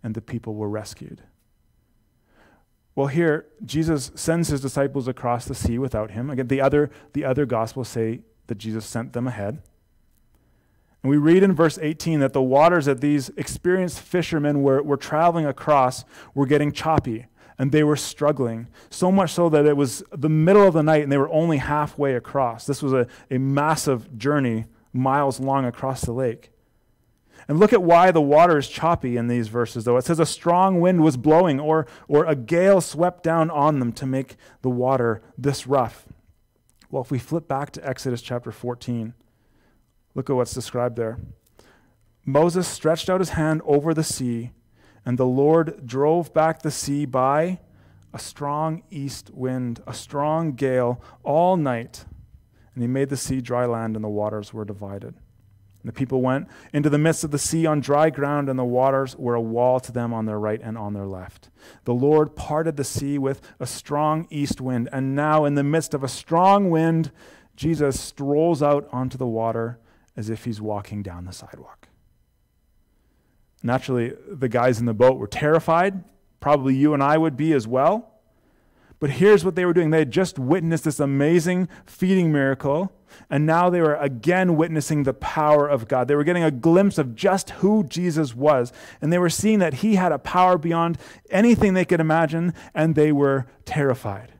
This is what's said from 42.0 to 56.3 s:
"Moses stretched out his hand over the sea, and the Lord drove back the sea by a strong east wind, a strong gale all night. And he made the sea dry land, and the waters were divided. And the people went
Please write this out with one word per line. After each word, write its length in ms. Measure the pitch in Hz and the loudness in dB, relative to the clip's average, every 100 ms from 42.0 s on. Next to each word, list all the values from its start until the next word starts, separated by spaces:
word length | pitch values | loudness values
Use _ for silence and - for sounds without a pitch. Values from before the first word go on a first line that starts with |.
| _ _ - | _ _ -2
"Moses 420 | 139 170 175 175 | 2 2 0 -4
stretched 420 | - 156 165 - | -2 -2 -2 0
out 100 | 185 | -2
his 100 | 180 | -2
hand 320 | - 156 156 160 | -2 -2 -2 2
over 260 | 143 147 | 2 2
the 100 | 160 | -2
sea, 480 | 156 - 127 117 117 - _ _ _ _ | -4 -4 -6 -6 -8 -14 _ _ _ _
and 140 | - 123 | -6 0
the 80 | 127 | 0
Lord 600 | 127 147 160 160 - 127 | 2 4 4 2 -6 -10
drove 460 | 131 147 170 165 | -2 0 0 0
back 280 | 160 160 160 | 0 0 0
the 100 | 160 | -6
sea 340 | - - 143 143 | -6 -4 -4 -2
by 540 | 127 131 143 175 185 _ _ _ _ _ | 0 2 2 0 -4 _ _ _ _ _
a 60 | - | -16
strong 640 | - - 143 147 160 160 _ | -16 -10 -6 -4 -4 -6 _
east 400 | 156 139 123 - | -12 -10 -12 -18
wind, 480 | - 127 127 123 117 - | -8 -6 -4 -6 -8 -12
a 80 | - | -16
strong 560 | - - 147 160 165 | -10 -4 -2 -2 -4
gale 500 | 127 139 127 120 123 - - | -2 0 2 0 -2 -10 -14
all 340 | - 147 175 185 | -2 2 2 2
night. 480 | 143 117 120 - - - - - _ _ _ - | 0 -4 -8 -18 -20 -20 -20 -20 _ _ _ -8
And 80 | |
he 40 | 120 | -4
made 220 | 131 135 | -2 -2
the 80 | 139 | -4
sea 240 | - 131 | -4 -6
dry 240 | 120 120 123 | -2 -2 0
land, 300 | 117 113 110 | -2 -4 -6
and 100 | 107 | -6
the 40 | |
waters 440 | 104 107 107 104 | -4 -4 -6 -10
were 100 | 113 | -12
divided. 520 | 107 98 101 101 - - - _ _ _ _ _ | -12 -12 -12 -14 -14 -20 -20 _ _ _ _ _
And 60 | 120 | -16
the 80 | - | -8
people 240 | 131 131 | -4 -2
went 260 | 127 | 0